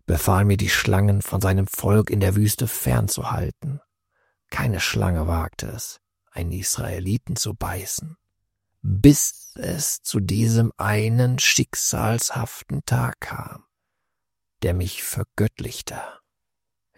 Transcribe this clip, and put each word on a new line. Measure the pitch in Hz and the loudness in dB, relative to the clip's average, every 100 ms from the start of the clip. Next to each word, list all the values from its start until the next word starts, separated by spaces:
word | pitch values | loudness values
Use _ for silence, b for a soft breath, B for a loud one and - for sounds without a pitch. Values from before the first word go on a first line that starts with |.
| - | -2
befahl | 82 - 92 | 0 4 4
mir, | 101 95 | 4 2
die | 98 | 2
Schlangen | - - 95 101 101 | 0 2 4 4 2
von | - 95 | 0 0
seinem | 95 95 95 | 2 2 0
Volk | - - 107 101 | -2 2 4 6
in | 104 | 4
der | 95 98 | 4 4
Wüste | 104 - 123 | 2 2 -2
fernzuhalten. | - - - 101 - - 131 - - 151 143 _ _ _ _ _ _ - | -2 0 2 2 -2 -4 -2 -4 -6 -8 -8 _ _ _ _ _ _ -10
Keine | - 127 92 | -4 -2 0
Schlange | - 110 95 85 80 | -2 0 2 2 0
wagte | 85 82 - - | 0 -2 -6 -10
es, | 113 - - _ _ _ | -8 -12 -14 _ _ _
einen | - 85 | -8 -6
Israeliten | 92 - - 113 90 92 107 - - | -4 -4 -4 -4 -4 -2 -2 -2 -6
zu | - | -6
beißen, | 104 90 90 - - 160 165 _ _ _ _ _ _ | -6 -6 -6 -8 -10 -10 -18 _ _ _ _ _ _
bis | - 95 143 143 - - - - | -2 6 8 8 2 -6 -18 -8
es | - 170 - - | -6 -4 -6 -6
zu | - - | -4 -4
diesem | 95 104 113 113 113 - | 0 0 2 4 2 0
einen | 107 107 110 117 127 127 | -2 0 2 2 2 2
schicksalshaften | - - - - - - 104 120 - 127 - - - 139 | 2 2 0 -2 -4 -2 0 0 -2 -4 -6 -10 -10 -8
Tag | - 123 123 - | 0 0 0 -6
kam, | - - - - _ _ _ _ _ _ _ _ _ - | -12 -10 -12 -16 _ _ _ _ _ _ _ _ _ -4
der | 87 | -2
mich | 87 90 - | 0 -4 -6
vergöttlichte. | - - - - 104 - 117 - - - - - _ _ _ _ _ _ _ | -8 -6 -6 0 -2 -2 -12 -10 -12 -12 -14 -18 _ _ _ _ _ _ _